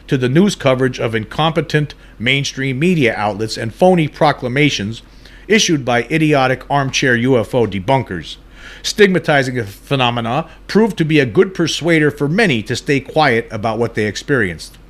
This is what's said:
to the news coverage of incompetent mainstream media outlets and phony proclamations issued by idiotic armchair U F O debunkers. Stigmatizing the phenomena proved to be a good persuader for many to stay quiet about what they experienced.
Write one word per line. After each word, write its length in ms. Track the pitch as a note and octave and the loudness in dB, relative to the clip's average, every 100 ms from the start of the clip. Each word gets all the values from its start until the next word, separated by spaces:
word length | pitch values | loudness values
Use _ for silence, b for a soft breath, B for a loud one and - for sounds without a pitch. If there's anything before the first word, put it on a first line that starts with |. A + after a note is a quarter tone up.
| B | B
to 100 | C#3 | 0
the 120 | B2 | 2
news 260 | D3+ G3+ - | 4 2 2
coverage 440 | C3 B2+ C3 B2+ | 0 2 0 -2
of 140 | B2 | -4
incompetent 800 | A2 G#2+ - D#3+ D#3+ C#3+ D3+ D3 - b b | -4 -4 -2 -2 -2 -2 -2 -2 -8 b b
mainstream 600 | A#2 C#3 C3+ - C3+ B2+ | 0 0 -2 -6 -4 0
media 340 | F3 E3+ A2+ G2+ | 0 2 2 0
outlets 420 | G#2 G2 A2 - | -4 -4 -6 -6
and 180 | A2+ - | -6 2
phony 320 | F#3 F3+ D3 | 4 4 0
proclamations 960 | - D#3 C3+ B2 C3 D3 - G2+ A2+ - B B B B | 0 0 0 -2 0 0 0 -6 -8 -16 B B B B
issued 380 | G#3+ F#3+ D3+ B2 | 2 2 0 0
by 180 | A#2+ | -2
idiotic 640 | A#2 D#3+ D#3 C#3+ B2+ B2+ - | 0 0 2 4 2 0 -2
armchair 440 | C#3+ C3+ - C3+ A#2 | -2 0 0 2 2
U 220 | B2+ B2+ | 2 2
F 160 | G#2 | 2
O 140 | C3 G#2+ | 0 0
debunkers. 680 | F#2+ F2+ C3+ G#2+ F2+ D2 - - B B B | -2 0 0 -2 -8 -10 -18 -20 B B B
Stigmatizing 760 | - - G3+ F3+ - C#3+ C3 B2 | -6 2 4 2 2 0 0 -4
the 100 | G2+ | -6
phenomena 840 | - - C#3 B2 A#2+ A2+ C3+ D#3+ B - | -10 -4 0 0 -2 -2 -4 -6 B -2
proved 320 | G3 A3+ - | 2 2 0
to 80 | D3+ | 0
be 140 | D3+ | 2
a 60 | B2+ | 2
good 280 | B2 G3 | 2 0
persuader 560 | - D#3+ - D#3 D#3+ D3 | 0 -4 -2 0 2 2
for 180 | - C#3+ | 0 -2
many 360 | F#3+ G#3+ A2+ | 0 2 0
to 120 | G2+ A#2+ | -2 -6
stay 240 | - C#3 | -2 -2
quiet 480 | - D#3 D3 A#2 - | 0 0 2 2 -2
about 260 | A2 A2+ A2 | -6 -4 -2
what 160 | A#2 | -2
they 140 | - G#2+ | -2 -4
experienced. 720 | - - C3+ F#2+ E2+ - - | -4 -2 0 -2 -4 -14 -20